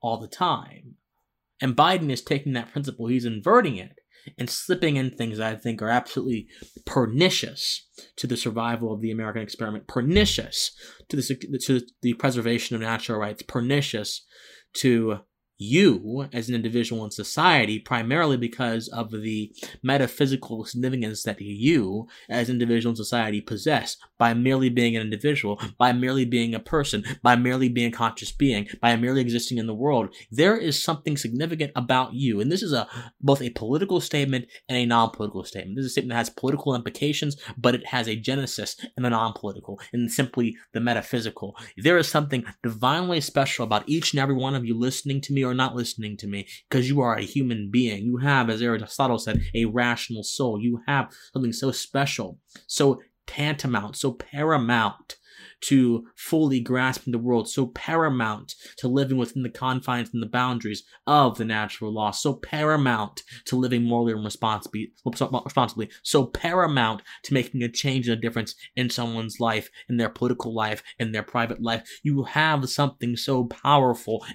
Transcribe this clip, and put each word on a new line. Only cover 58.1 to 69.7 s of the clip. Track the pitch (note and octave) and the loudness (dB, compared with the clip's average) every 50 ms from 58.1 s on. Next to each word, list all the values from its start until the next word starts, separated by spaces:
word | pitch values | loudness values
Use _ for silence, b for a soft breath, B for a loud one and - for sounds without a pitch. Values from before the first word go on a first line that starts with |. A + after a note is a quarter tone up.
| C3+ B2 A2+ A2 G#2+ G#2 - - B B B B B - | 2 0 0 -2 -4 -6 -10 -14 B B B B B -6
to | - B2 | -2 0
living | B2 C3+ C#3 C3 C3+ C3 | 2 2 2 2 0 0
within | A#2+ A2+ - C3+ | 0 -2 -2 -4
the | B2+ B2 | -6 -6
confines | - - C3 C3 B2+ C3 - - B2 A#2+ A#2 A2+ - | -6 -4 -2 -2 -2 -2 -2 -2 -2 -2 -2 -4 -4
and | A#2+ | -6
the | A2+ A2 | -4 -2
boundaries | - B2 B2 B2+ B2 A#2 A2+ G#2+ G#2+ - b b b b _ - | 0 0 0 0 0 -2 -4 -6 -8 -8 b b b b _ 4
of | D3 D3 C#3 B2+ G#2 - | 6 6 6 6 4 0
the | A#2 | -2
natural | A2+ A2 G#2+ G#2+ G#2 - - G#2+ G#2+ | -2 -2 -2 -2 -4 -6 -8 -8 -6
law, | G#2+ A2 G#2+ G#2 | -2 -2 -2 -2
so | G2 - - D3 C3+ | -2 0 -2 -2 -2
paramount | A#2 - - - D3+ D3+ D3+ D#3 D3 C#3 C3 A#2+ A2 G#2 G2+ - - B B B B B | -2 -6 -8 -4 0 2 2 4 4 4 4 2 2 0 -4 -8 -12 B B B B B
to | - - | -2 0
living | B2+ B2+ B2 B2 A#2+ A#2+ | 0 2 2 2 2 2
morally | A#2 A#2+ A#2+ A#2+ A#2 A2+ | 2 2 2 2 2 0
and | G#2+ G#2+ | 0 -4
responsibly, | G#2+ - - - A2+ G#2+ G#2 - - - G#2+ A2 - - _ - | -6 -4 -2 0 0 0 -2 -4 -8 -8 -8 -8 -10 -12 _ -6
responsibly, | B2 A#2+ - C3+ G#2 C3 B2 - - - - B2 A2+ - - A2 B B B - | -6 -4 -2 -2 -2 -2 -2 -4 -2 0 0 0 0 0 -4 -8 B B B -4
so | - - D3+ C3 | 2 2 2 2
paramount | - - - - E3+ E3+ F#3 F3+ D#3+ D3 C3 A#2+ A2 A2 G2+ B B B B - | 2 0 -4 -2 0 2 4 4 4 4 2 2 2 0 -2 B B B B -4
to | - C#3 | 0 0
making | C3+ A#2+ - - C3 A#2+ | 0 0 0 -2 -4 -4
a | A#2 | -2
change | - - - C#3+ C3 C3 A#2+ A#2+ | -2 -2 -2 0 0 0 0 0
and | A#2 A2+ | 0 0
a | |
difference | A2+ A#2 A#2 A#2 G#2+ - B B B B _ | -2 -4 -4 -4 -6 -6 B B B B _
in | - B2+ A#2+ | -2 -2 -2
someone's | - - A#2+ A#2 A2+ A2+ A2+ A2 A2 - | -2 -2 -2 -2 -2 -4 -4 -6 -4 -2
life, | A#2+ A2+ A2 G#2+ G2+ - | 0 0 0 0 -2 -6